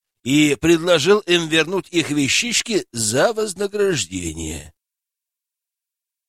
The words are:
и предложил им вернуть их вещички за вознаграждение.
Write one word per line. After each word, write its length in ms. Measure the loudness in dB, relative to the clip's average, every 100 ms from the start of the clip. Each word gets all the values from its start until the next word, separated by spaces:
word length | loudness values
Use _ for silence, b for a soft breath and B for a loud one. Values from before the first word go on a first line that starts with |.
| _ _ -2
и 300 | 2 2 2
предложил 640 | 2 2 4 2 4 2
им 280 | 2 0 0
вернуть 400 | 0 0 -4 -4
их 180 | -2 -2
вещички 800 | 0 0 0 0 -2 -2 -4 -4
за 400 | -4 -2 2 2
вознаграждение. 1400 | 0 -6 -4 -6 -2 0 -2 -4 -6 -8 -8 -10 -10 -14 _ _ _ _ _ _ _ _ _ _ _ _ _ _ _